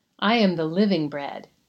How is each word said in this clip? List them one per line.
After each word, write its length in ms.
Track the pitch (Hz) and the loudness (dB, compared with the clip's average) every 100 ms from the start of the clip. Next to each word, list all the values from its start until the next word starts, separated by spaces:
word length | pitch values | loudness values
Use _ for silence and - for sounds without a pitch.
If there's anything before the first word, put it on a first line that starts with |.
| _ - | _ -4
"I 160 | 202 240 | 0 2
am 200 | 196 165 | 2 2
the 100 | 160 | -2
living 440 | 175 208 175 147 | 0 2 2 -2
bread 400 | 143 139 - - _ | -6 -10 -12 -14 _